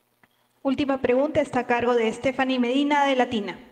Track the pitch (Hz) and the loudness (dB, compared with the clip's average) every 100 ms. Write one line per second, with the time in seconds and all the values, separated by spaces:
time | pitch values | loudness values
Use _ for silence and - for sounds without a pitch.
0 | _ _ _ _ _ _ 269 262 277 262 | _ _ _ _ _ _ -2 0 0 0
1 | 240 254 294 302 277 247 240 240 240 240 | 0 2 2 0 0 -2 -2 0 2 2
2 | 226 226 277 262 262 262 240 269 285 294 | 0 -2 -4 -2 0 0 0 0 2 2
3 | 277 262 - 226 190 - - | 2 2 0 -2 -6 -10 -18